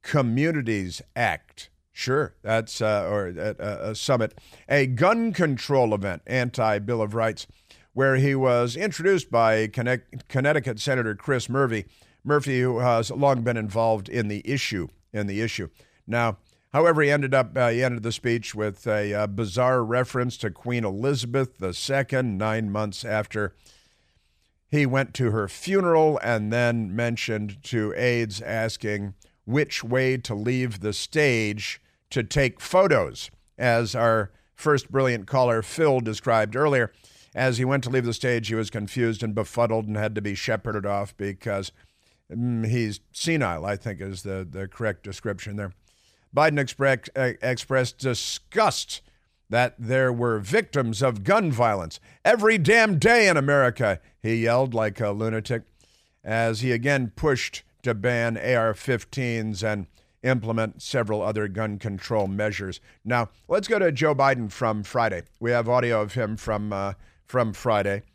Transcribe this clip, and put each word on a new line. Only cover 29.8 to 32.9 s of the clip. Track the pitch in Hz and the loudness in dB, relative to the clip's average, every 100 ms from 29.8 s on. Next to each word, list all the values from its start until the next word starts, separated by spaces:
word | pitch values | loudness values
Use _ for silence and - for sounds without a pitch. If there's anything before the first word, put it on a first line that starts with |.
way | 113 127 131 127 | -2 0 0 -2
to | - | -4
leave | 104 110 127 127 98 | -4 -2 0 -2 -4
the | 104 | -6
stage | 98 - 160 147 117 107 107 - - _ _ _ | -6 -4 2 2 2 0 -4 -8 -10 _ _ _
to | 135 | -6
take | 110 147 131 - | -2 0 0 -2
photos, | - 185 190 | 0 4 6